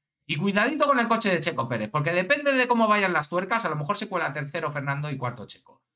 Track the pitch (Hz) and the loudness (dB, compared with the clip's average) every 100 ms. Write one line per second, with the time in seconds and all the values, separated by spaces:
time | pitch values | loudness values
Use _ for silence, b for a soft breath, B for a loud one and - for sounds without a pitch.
0 | _ _ - 160 196 196 233 311 294 262 | _ _ -6 -2 2 2 2 2 4 4
1 | 233 226 208 175 160 - 127 117 107 151 | 2 2 2 0 0 -2 -2 -2 -2 -2
2 | 151 175 180 294 285 262 247 233 220 208 | 0 0 2 2 2 2 2 4 4 4
3 | 190 170 147 175 185 220 185 151 147 202 | 2 0 0 -2 -2 -2 -2 -4 -2 -4
4 | 208 185 151 147 143 170 160 147 143 139 | -4 -2 -2 -4 -6 -4 -4 -4 -4 -4
5 | 147 131 123 - 98 - _ _ _ | -4 -6 -6 -8 -14 -18 _ _ _